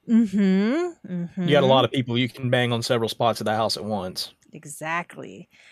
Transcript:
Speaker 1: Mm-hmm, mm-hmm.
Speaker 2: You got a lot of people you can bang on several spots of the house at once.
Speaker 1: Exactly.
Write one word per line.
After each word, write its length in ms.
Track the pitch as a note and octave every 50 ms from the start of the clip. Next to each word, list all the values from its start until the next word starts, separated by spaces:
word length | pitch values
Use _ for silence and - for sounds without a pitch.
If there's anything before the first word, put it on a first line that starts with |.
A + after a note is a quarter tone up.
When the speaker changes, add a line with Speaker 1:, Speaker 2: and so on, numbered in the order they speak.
| _ -
Speaker 1:
Mm-hmm, 1000 | A#3 A3+ A#3 G3 F#3 G#3+ G3 F#3+ F#3+ F#3+ G3+ A3 C4+ D#4+ F4+ F4+ E4 - - -
mm-hmm. 360 | F3+ F3 F3 E3 - G3 F3 D#3
Speaker 2:
You 40 | C#3+
got 80 | C#3+ C3+
a 40 | B2+
lot 180 | C3 C3 B2
of 60 | A2+
people 260 | - C#3 B2 B2+ A#2 A#2+
you 120 | B2+ B2
can 200 | - - C3 B2
bang 220 | B2+ B2 B2 A#2+
on 100 | A#2+ A2+
several 280 | A2+ - B2+ A#2 A2+ G#2+
spots 320 | - - B2 A#2 G#2 -
of 40 | G#2+
the 100 | G#2+ G#2+
house 220 | G#2+ A2+ G2+ - -
at 60 | -
once. 480 | G#2 G#2+ G2 F#2 F#2 E2 - - - - _ _ _ -
Speaker 1:
Exactly. 960 | D#3 D#3 D3+ C#3+ - D3+ D#3 E3 F3 F3 - - - C3 - - A3 F3 - _ _ _ -